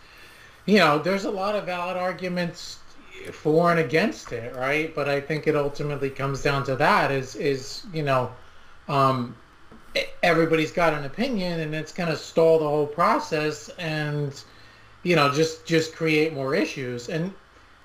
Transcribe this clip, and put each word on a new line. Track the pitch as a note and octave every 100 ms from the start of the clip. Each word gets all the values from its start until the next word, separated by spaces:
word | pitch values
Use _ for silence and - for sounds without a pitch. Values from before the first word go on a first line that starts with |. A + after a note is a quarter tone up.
| - - - - - - -
you | G3+
know, | D#3+ D3
there's | D#3 G3 G3+
a |
lot | G3+ G3 G#3
of | E3+
valid | F3+ F3 F3+
arguments | F#3 F3 F3+ F3+ F3 - - - - - - - -
for | - D#3 D#3 F3
and | E3
against | D3 D#3 G#3+ - -
it, | A#2 A#2 B2+
right? | C3 D3 D#3+
But | D3+ C#3+
I | C#3+
think | C#3 D#3 D#3
it | D3+
ultimately | C#3+ - D3 C#3+ C#3
comes | C3+ C#3 C3+
down | D3 C#3 C3+
to | C3
that | D#3 G3+ D3
is, | C#3 B2+ -
is, | D#3+ C3+ - - A3+
you | D#3+
know, | C#3+ C3 A#2+ - - - - - -
um, | C#3 C3+ B2+ A#2+ - - - - - - -
e-, | - -
everybody's | F3+ D#3+ E3 D#3+ D3+
got | - E3
an | D3+ C#3
opinion | D#3 B3+ A3+ F3+ E3+
and | D3+
it's | D#3 D#3
gonna | - E3+ D3
stall | - - E3 D#3+
the | D3+
whole | D3+ D3
process | D3 F#3 C#4+ - D#3 D3+ D3 - -
and, | E3+ D#3 D3 D3 C#3+ C3+ - - - - - -
you | F3 E3+
know, | C#3
just, | C3+ D#3+ - -
just | E3 D#3+ -
create | D#3+ D#3 D#3
more | C3+ C3
issues. | E3 D4 - B2+ B2 A#2+
And | E3+ F3+ F#3+ - - - -